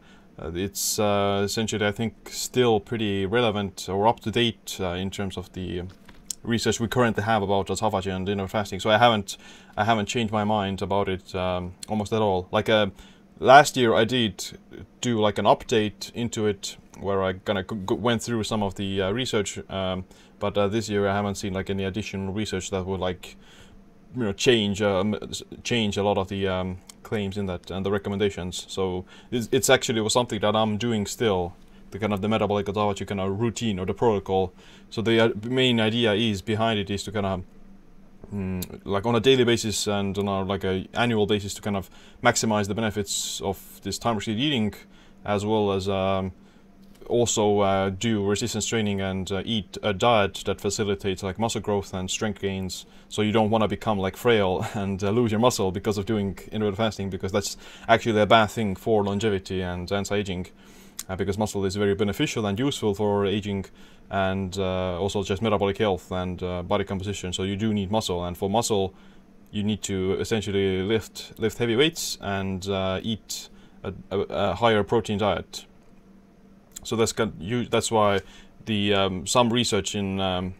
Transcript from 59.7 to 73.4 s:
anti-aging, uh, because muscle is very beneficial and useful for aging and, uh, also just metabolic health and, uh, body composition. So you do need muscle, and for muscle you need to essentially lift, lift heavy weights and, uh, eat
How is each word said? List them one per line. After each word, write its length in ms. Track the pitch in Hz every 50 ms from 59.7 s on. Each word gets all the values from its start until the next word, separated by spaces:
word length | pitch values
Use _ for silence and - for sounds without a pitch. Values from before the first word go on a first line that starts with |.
| 87 90 90 -
anti-aging, 560 | 98 101 95 - 101 104 101 95 92 90 87 - - - - - - - - - - - - -
uh, 60 | 92
because 200 | 90 98 92 98
muscle 300 | 107 107 104 - 101 95
is 100 | 95 92
very 200 | 101 104 101 98
beneficial 500 | 95 107 101 95 - 147 151 - 123 107
and 140 | 101 98 104
useful 340 | 131 147 131 - - 107 98
for 320 | 98 107 104 101 101 101
aging 400 | 95 98 110 101 104 98 98 92 - - - - - - - - -
and, 480 | - 98 95 95 95 98 98 92 90 98
uh, 400 | 95 92 92 92 92 92 87 85
also 240 | 98 98 - 104 95
just 180 | - 98 90
metabolic 380 | 117 110 104 95 101 101 98 -
health 320 | 110 104 92 87 - -
and, 320 | 92 92 90 92 90 85 90
uh, 180 | 90 90 87
body 220 | 87 87 104 101 98
composition. 500 | - 101 95 92 104 95 - - 90 87
So 80 | -
you 140 | 95 98 101
do 180 | 95 110 110 104
need 160 | 104 98 90
muscle, 340 | 107 113 - - 90 87 87
and 140 | 87 87
for 140 | - 101 98
muscle 420 | 101 117 117 - 110 98 95 92 - - - - - - - - - - - -
you 140 | - 104 101
need 180 | 107 107 - -
to 300 | - 98 95 92 95 95 -
essentially 640 | 90 - 117 107 95 107 95 98 98 95 92 92 92
lift, 500 | 101 110 110 - - - - - - - -
lift 180 | 110 107 -
heavy 180 | - 120 117 110
weights 440 | 120 151 160 160 - - - - -
and, 460 | - 98 98 95 95 98 95 90 90 98
uh, 300 | 101 95 95 95 92 95
eat 480 | - 113 110 - - - - -